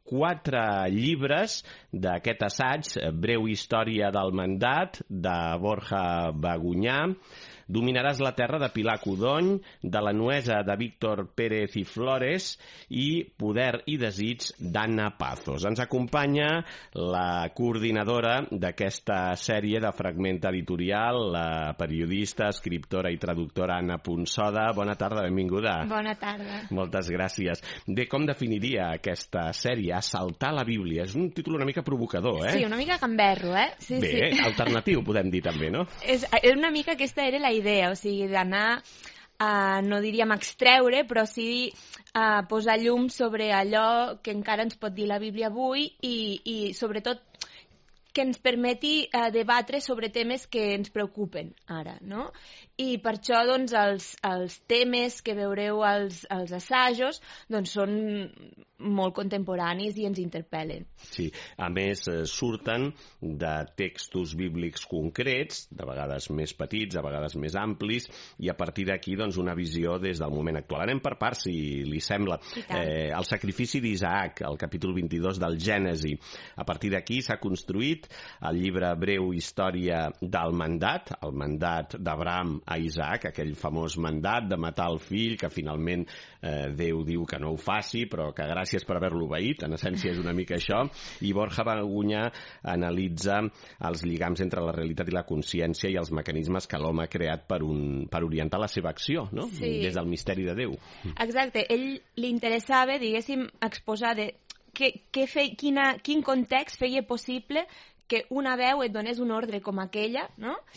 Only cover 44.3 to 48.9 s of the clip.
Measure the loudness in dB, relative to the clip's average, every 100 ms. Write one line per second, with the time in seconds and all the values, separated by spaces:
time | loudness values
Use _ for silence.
44.3 | -2 0 0 0 -2 -6 -2 0 0 -2
45.3 | -2 -2 0 0 2 -2 -4 -4 -2 -2
46.3 | -4 -4 -4 -4 -2 -4 -2 -2 -4 _
47.3 | -14 -14 -14 -20 _ _ -20 _ 0 2
48.3 | 2 2 4 2 2 2